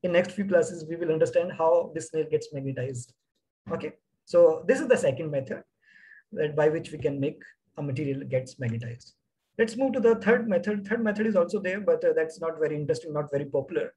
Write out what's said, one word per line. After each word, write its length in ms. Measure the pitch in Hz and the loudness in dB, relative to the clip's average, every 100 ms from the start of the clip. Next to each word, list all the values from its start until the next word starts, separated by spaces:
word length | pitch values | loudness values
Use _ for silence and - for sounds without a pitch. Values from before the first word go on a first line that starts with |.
In 100 | 180 | 4
next 180 | 170 180 | 2 2
few 140 | - 196 | -2 4
classes, 400 | 180 160 170 156 | 4 4 -4 -10
we 60 | 165 | -4
will 160 | 165 | 0
understand 400 | 160 160 175 175 | 2 4 2 0
how 400 | 165 160 170 165 | 2 4 4 2
this 200 | 160 156 | -8 -6
nail 120 | 160 151 | -4 0
gets 240 | 151 - | -2 -2
magnetized. 600 | 143 135 131 127 123 - _ _ _ _ _ - | -8 -6 -6 -6 -8 -14 _ _ _ _ _ -8
Okay, 240 | 165 156 - _ _ | -6 -6 -12 _ _
so 400 | _ 175 170 160 175 | _ 6 8 6 0
this 140 | 269 | 0
is 80 | 247 | 4
the 80 | 247 | 4
second 340 | 147 127 160 | 4 -2 -4
method 320 | 143 135 - - _ _ _ - - _ | -4 -6 -12 -12 _ _ _ -20 -20 _
that 240 | 208 151 147 | -4 -2 2
by 140 | 151 | 2
which 220 | 160 - | 2 -6
we 40 | 151 | -4
can 220 | 143 139 | -4 -2
make 220 | 139 - - _ _ - | -4 -6 -20 _ _ -10
a 60 | |
material 400 | 143 127 143 135 | -6 -4 -4 -6
gets 360 | 139 127 127 - | -2 -4 -4 -8
magnetized. 560 | 123 113 120 120 - _ _ _ _ - | -6 -6 -8 -14 -20 _ _ _ _ -2
Let's 180 | 220 226 | -2 0
move 160 | 269 | -2
to 80 | 254 | 2
the 160 | 226 220 | 2 2
third 320 | 196 247 226 | 2 2 2
method. 400 | 175 208 208 - | 0 0 -4 -4
Third 160 | 233 | -2
method 240 | 214 202 220 | -2 0 0
is 80 | 202 | 0
also 240 | 170 208 | 0 -2
there, 220 | 185 196 | -4 -2
but, 200 | 185 160 170 | 0 2 2
uh, 80 | |
that's 260 | 160 160 - | 0 -2 -4
not 180 | 165 156 | -8 -2
very 180 | 156 151 | -2 -2
interesting, 340 | 147 156 160 | -2 -4 -2
not 180 | 147 147 | -6 -2
very 140 | 139 | -4
popular. 500 | 143 139 135 156 - | -2 -4 -2 -4 -4